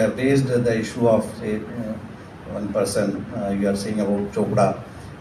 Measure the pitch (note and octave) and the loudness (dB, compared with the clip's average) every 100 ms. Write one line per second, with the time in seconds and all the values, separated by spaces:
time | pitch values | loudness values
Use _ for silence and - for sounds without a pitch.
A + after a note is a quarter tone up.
0 | A2 A2 C3 C#3 B2+ A#2+ A#2 A2 G#2+ - | 2 2 4 4 4 4 4 2 0 2
1 | A#2 A2 - - G#2+ G#2+ - A#2 A2 G#2+ | 6 6 2 -4 -4 -4 -4 -8 -8 -8
2 | - - - - - G#2 G#2 G2+ G2+ A2+ | -10 -14 -18 -16 -10 -6 -2 0 0 2
3 | G2 F#2+ - A2+ G2+ G2+ G2+ G2+ A2 G#2+ | 0 -2 -6 -6 -2 0 0 0 -2 -2
4 | G2+ G2+ G2+ A2 F#2+ G2+ G2 - - - | 0 0 -2 -2 0 2 2 0 -8 -16
5 | - - | -16 -16